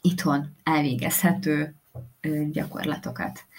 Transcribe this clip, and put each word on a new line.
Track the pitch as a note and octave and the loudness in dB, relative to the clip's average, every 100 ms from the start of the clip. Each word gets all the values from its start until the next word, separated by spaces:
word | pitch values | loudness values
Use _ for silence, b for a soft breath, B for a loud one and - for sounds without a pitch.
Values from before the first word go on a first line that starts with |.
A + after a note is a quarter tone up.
itthon | F3+ - D#3 C#3+ C#3+ - | 0 2 2 0 -2 -6
elvégezhető, | - D3+ D3 B2 - - F3 F#3+ D#3 D3+ D3+ - _ - - _ | 0 2 2 0 0 2 4 4 2 0 0 -6 _ -16 -16 _
ö, | D#3 D3+ D3+ | -4 0 0
gyakorlatokat. | D3+ D3 - D#3 - - - F#3+ - - | -2 -4 -4 -4 -4 -6 -6 -8 -8 -18